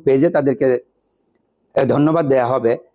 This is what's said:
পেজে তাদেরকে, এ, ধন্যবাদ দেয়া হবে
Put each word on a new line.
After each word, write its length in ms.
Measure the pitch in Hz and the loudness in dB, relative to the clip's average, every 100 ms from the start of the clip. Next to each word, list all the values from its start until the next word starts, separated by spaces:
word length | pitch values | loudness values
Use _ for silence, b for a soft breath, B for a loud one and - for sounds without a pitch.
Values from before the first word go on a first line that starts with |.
পেজে 240 | - 135 165 | 0 0 0
তাদেরকে, 360 | 151 139 123 131 123 - _ _ _ _ _ _ _ _ | 0 -2 -2 -2 -2 -6 _ _ _ _ _ _ _ _
এ, 100 | - | -2
ধন্যবাদ 400 | 131 117 151 165 143 | 0 0 0 0 0
দেয়া 180 | 135 120 | 0 0
হবে 300 | 131 113 120 - | 0 0 -2 -8